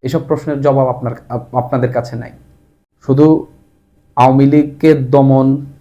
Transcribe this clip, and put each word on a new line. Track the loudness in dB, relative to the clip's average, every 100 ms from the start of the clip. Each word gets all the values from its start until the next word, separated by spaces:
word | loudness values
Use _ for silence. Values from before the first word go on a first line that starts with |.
এসব | -4 -6 -4
প্রশ্নের | -6 -4 -2
জবাব | 0 0 0
আপনার, | -2 -8 -10 -12
আপ-, | -12 -6 -6
আপনাদের | -4 -4 -2
কাছে | -4 -8 -12
নাই। | -14 -20 _ _ _ _ _ _
শুধু | -4 2 4 2 -2 _ _ _ _ _ _ 0
আওয়ামী | 2 4 4
লীগকে | 2 0 0 2
দমন | 2 2 2 4 2 2 -2 -6 -20